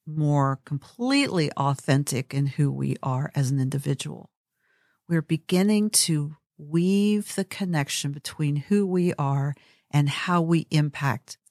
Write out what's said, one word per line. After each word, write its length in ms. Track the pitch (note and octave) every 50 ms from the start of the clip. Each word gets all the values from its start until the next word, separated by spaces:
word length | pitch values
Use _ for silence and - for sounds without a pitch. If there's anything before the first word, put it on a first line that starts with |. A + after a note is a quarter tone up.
| _
more 540 | D#3+ D3+ D#3 D3+ D3 D3 C#3+ C3+ C3+ C3+ - _
completely 840 | - D3+ C#3 - - - - A#3+ B3+ C#4 C#4+ C#4 - F#3 F3 D3+ D#3 -
authentic 800 | - C#3 C#3 C#3 - - - C3+ C#3 C#3+ - C#3 B2 C3+ - -
in 140 | C#3 C#3+
who 220 | C#3 - - D3 C#3
we 280 | C3+ C3+ C3+ C3+ C#3 -
are 300 | - C3+ B2+ C3 C#3+ - -
as 160 | C#3+ C3+ B2+
an 120 | C#3 C3+
individual, 680 | C3 C3+ C#3 C3+ C#3 C#3 C#3 - - D3+ C#2 - - - _ _ _ _ _ _ _ _ _ _ _ _ _ _ _
we're 140 | - E3+ D#3+
beginning 680 | D3+ - D#3+ D#3 - - F#3 F3+ G3 G#3 G#3+ G#3 G#3 G#3+
to 440 | - - - - D#3+ D3+ D3 D3+ D3+ - _ _ _
weave 760 | - D3+ D3 D#3 E3+ F3 F#3 G3 G3+ G3+ G#3 G#3 G#3 G#3 - -
the 100 | - F#3
connection 640 | - - - G3+ F3+ E3+ D3+ C#3 - - - - C#3+
between 460 | C#3+ D3 - - - - D3+ C#3+ C#3+
who 280 | D3 - - G#3 G#3 G3+
we 280 | F#3 F#3 F3+ F3 F3 -
are 420 | - D3 C#3 C#3 C3+ C#3 C#3+ C#3+ - _ _ _ _ _ _
and 200 | - D3 C#3+ C#3+
how 320 | - - - - F3 F3
we 260 | E3 E3 E3+ D#3+ - -
impact 680 | - D3+ D3 D3 - - C#3+ C#3 A2 - - - - - _ _